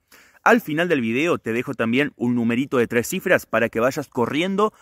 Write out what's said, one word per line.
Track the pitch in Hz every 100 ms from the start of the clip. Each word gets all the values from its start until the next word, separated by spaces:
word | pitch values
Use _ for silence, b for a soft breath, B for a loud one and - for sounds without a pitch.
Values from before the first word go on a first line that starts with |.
| _ b b b
Al | - 233
final | - 151 175
del | 151
video | 113 117 170 131
te | 120
dejo | 113 127
también | 127 113 123 143 -
un | 120 123
numerito | 117 117 139 131
de | 113
tres | 117 113
cifras | 185 190 151 -
para | 113 113
que | 113
vayas | 123 143 135
corriendo | - 113 135 185 196 214 b